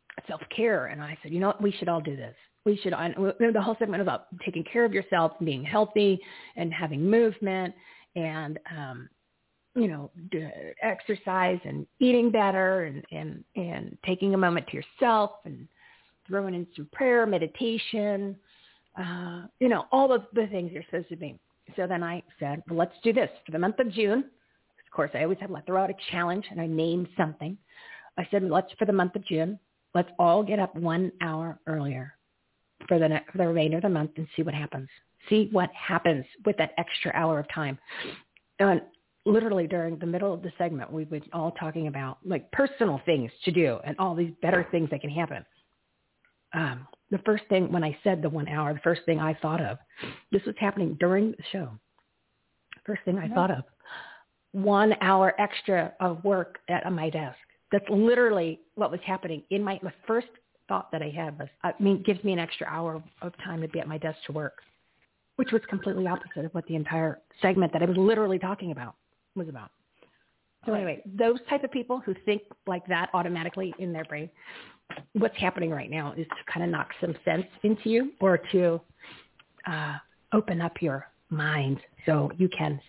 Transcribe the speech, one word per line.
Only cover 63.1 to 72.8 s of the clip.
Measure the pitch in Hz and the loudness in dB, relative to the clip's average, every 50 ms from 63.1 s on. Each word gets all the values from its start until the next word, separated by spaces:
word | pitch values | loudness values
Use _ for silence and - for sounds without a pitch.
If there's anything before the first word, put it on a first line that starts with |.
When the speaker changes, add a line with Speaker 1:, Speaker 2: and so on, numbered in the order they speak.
| _ - | _ -12
Speaker 1:
of | - 175 - - - | -12 -12 -12 -12 -12
time | 185 170 165 | -8 -6 -6
to | 160 | -6
be | 160 - 165 | -4 -4 -6
at | - | -6
my | 151 156 | -6 -6
desk | 156 170 156 156 - - | -6 -6 -6 -8 -8 -10
to | - | -8
work, | 143 156 147 135 - - - _ _ _ _ _ _ _ _ _ _ _ _ _ _ | -6 -6 -6 -6 -8 -12 -20 _ _ _ _ _ _ _ _ _ _ _ _ _ _
which | - 247 254 | -4 -2 2
was | 220 220 - - | 2 0 0 0
completely | 202 190 - 196 180 190 185 | -6 -4 -2 -2 -2 0 0
opposite | 175 180 180 - 175 - 160 151 | -2 -2 -4 -6 -10 -8 -8 -6
of | 160 - | -6 -4
what | 170 - | -6 -6
the | - 165 | -4 -4
entire | 156 147 160 160 160 160 156 - - _ _ _ - | -4 -2 -2 -2 0 0 -2 -2 -6 _ _ _ -2
segment | - 190 190 190 175 151 - | 0 2 2 4 2 2 2
that | 160 | 2
I | 175 | 2
was | 180 180 | 2 4
literally | 185 190 214 226 214 214 190 190 180 | 4 4 4 4 4 2 2 0 -2
talking | 185 185 202 196 196 175 | -2 -4 -6 -6 -6 -8
about | 147 127 120 113 - _ _ _ _ _ _ _ - | -8 -8 -10 -14 -16 _ _ _ _ _ _ _ -10
was | 196 170 160 | -10 -8 -8
about. | 139 117 104 - _ _ _ _ _ _ _ _ _ _ _ _ _ _ _ _ _ _ - | -10 -14 -16 -18 _ _ _ _ _ _ _ _ _ _ _ _ _ _ _ _ _ _ -4
So | 226 | -2
Speaker 2:
Right. | 214 208 | -2 -2
Speaker 1:
anyway, | 190 170 139 - - | -2 -2 -4 -6 -8
those | 202 190 202 226 226 240 247 - - | -6 0 2 4 4 4 2 0 -2
type | 285 285 285 | -2 -2 -2
of | 254 | -2
people | - 254 240 247 247 254 | -4 -4 -4 -4 -4 -4
who | - 196 190 185 - | -4 -6 -6 -4 -2
think | 214 208 208 - - - _ - | -2 -2 -2 -2 -10 -20 _ -6
like | 196 180 175 | -6 -6 -4